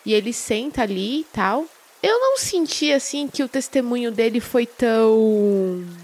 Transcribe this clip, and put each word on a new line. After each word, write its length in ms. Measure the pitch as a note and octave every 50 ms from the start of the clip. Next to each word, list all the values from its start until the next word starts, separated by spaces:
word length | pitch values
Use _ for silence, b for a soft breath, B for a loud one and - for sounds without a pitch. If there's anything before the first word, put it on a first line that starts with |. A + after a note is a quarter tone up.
| -
E 80 | G#3+ G#3+
ele 180 | G#3+ G3 A#3
senta 480 | A#3 - - - A3+ A3 B3 D4 - C4+
ali 400 | A#3 G3 G3+ F#3 F#3+ A3 C4 D#4
e 40 | D#4 -
tal. 360 | - A3+ F#3+ F#3+ G#3+ C#4 D#4+ D#4+ - _ _ _ _ _
Eu 180 | - G4+ A4+ A#4+
não 160 | C5 C5+ C#5
senti, 560 | B4+ - - - F4 D#4+ D4 - - D4+ D4
assim, 340 | C#4+ C4+ - - - C#4+ C#4+
que 160 | C4 - -
o 60 | C#4 B3
testemunho 640 | - C4+ B3+ - - C4+ B3 A#3+ A#3+ B3 A#3+ A#3
dele 260 | A3 G#3+ A3+ A3+ G#3+ A#3+
foi 260 | - - - B3 A#3
tão 1160 | A#3 - - B3+ A#3 A3+ A3+ A3 A3 A3 A3 A3 A3 G#3+ G#3 G#3 G#3 G3+ G3 F#3+ F#3 F3+ F3+ F3+ F3 F3 F3